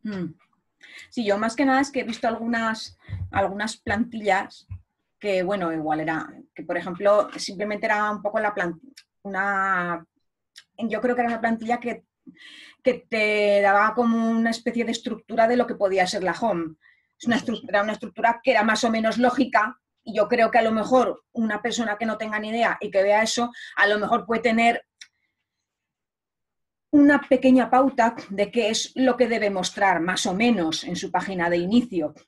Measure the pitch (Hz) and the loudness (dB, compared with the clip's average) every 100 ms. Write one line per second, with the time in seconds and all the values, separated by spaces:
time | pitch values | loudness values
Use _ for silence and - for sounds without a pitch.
0 | 220 196 165 - _ _ _ _ - - | -8 -8 -8 -10 _ _ _ _ -20 -20
1 | - - 208 202 220 226 277 262 285 262 | -12 -6 0 0 0 0 2 2 2 -4
2 | 220 226 240 226 226 233 226 220 - - | -6 -4 -4 -2 -4 -2 -2 -4 -8 -18
3 | - 95 - - 196 196 220 - - 208 | -12 -10 -4 -2 -2 -2 -6 -6 -4 -2
4 | 240 226 208 190 - - _ - _ _ | -2 -4 0 0 0 -14 _ -18 _ _
5 | _ _ 202 190 180 202 170 160 151 156 | _ _ -2 -2 0 -2 -2 -4 -2 -2
6 | 156 160 - - - - - 175 180 175 | -2 -4 -6 -16 -20 -20 -8 -6 -6 -2
7 | 202 208 - - - 190 208 208 220 214 | 2 4 2 -4 -12 -8 -6 -4 -2 0
8 | 208 208 202 220 214 202 175 160 - - | 0 -2 -4 -2 -4 -2 -6 -6 -16 -20
9 | _ _ 196 190 202 196 190 185 175 170 | _ _ -12 -4 -2 0 0 0 -2 -6
10 | 170 _ _ _ _ - _ - 226 214 | -10 _ _ _ _ -20 _ -10 -6 -2
11 | 240 240 233 226 226 226 220 240 240 220 | -2 0 -2 -2 -2 -4 -2 -4 -4 -10
12 | _ _ - - - - - _ - 175 | _ _ -20 -20 -20 -20 -20 _ -2 -2
13 | _ 226 214 208 208 202 202 202 214 226 | _ -2 0 2 2 4 4 4 2 2
14 | 233 226 226 226 233 226 - 233 226 - | 0 2 0 0 0 -2 -4 -4 -4 -4
15 | - 226 _ 226 226 247 233 196 196 190 | -6 -10 _ 0 2 2 0 0 0 2
16 | 180 202 180 165 226 175 160 160 _ _ | 0 0 -4 -2 -2 -2 -4 -10 _ _
17 | _ _ - 226 - 226 - 202 208 214 | _ _ -2 -2 -2 -8 -2 -2 0 -4
18 | 220 - 226 233 - 226 214 220 240 220 | -10 -2 0 0 2 2 2 2 0 0
19 | 220 220 240 240 262 220 233 - _ _ | 0 2 2 2 2 2 0 -6 _ _
20 | - 214 208 240 226 226 226 220 208 254 | -8 -2 0 2 4 4 2 0 2 2
21 | 220 - _ 240 220 208 233 220 220 208 | 2 -2 _ -4 -2 -2 -4 -4 -4 -4
22 | 220 208 220 214 214 226 220 170 208 190 | -4 -4 -6 -6 -6 -2 -2 -2 -2 0
23 | 196 208 220 - 240 - - - 202 208 | 4 4 2 -2 -4 -6 -14 0 2 2
24 | 208 233 - 226 233 226 233 233 - _ | 0 -2 0 -2 0 2 2 0 -6 _
25 | - _ _ _ _ _ _ _ _ _ | -20 _ _ _ _ _ _ _ _ _
26 | _ _ _ _ _ _ _ _ _ 302 | _ _ _ _ _ _ _ _ _ 6
27 | 285 285 - 262 262 254 233 254 269 262 | 6 6 4 4 6 6 6 4 4 4
28 | 226 240 - 196 202 233 214 - - - | 0 0 -10 -4 -2 0 0 -2 -6 0
29 | 254 247 240 226 208 190 180 - 196 175 | 2 4 2 2 0 -2 -6 0 2 2
30 | 165 180 214 185 233 220 160 156 - 175 | 0 -2 -2 0 2 2 0 -4 -6 -8
31 | 185 180 185 190 170 175 175 233 247 180 | -4 -4 -4 -4 0 0 2 2 2 -4
32 | 151 - | -4 -8